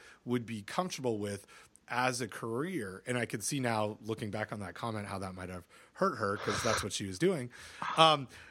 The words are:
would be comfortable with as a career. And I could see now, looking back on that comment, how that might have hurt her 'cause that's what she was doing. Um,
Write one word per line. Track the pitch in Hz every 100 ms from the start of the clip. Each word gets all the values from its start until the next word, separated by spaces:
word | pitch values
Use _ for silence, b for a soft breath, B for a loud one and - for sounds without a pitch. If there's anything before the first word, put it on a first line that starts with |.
| b b
would | 120 123 110
be | 110
comfortable | 98 - 180 - 127 107
with | 101 101 - b b b -
as | 120 127 123
a | 117
career. | - 117 117 175 175 98 95 -
And | 123
I | 113
could | 117
see | - 147
now, | 123 110 107 107
looking | 107 110 107
back | 107 104
on | 107
that | 95
comment, | - 117 110 101
how | 98
that | 95
might | 92 92
have | 92 - b b
hurt | - 185 120
her | 101 104
'cause | - 98
that's | 117 101
what | 107
she | -
was | 101 95
doing. | 180 170 123 - B B B -
Um, | 160 147 127 B B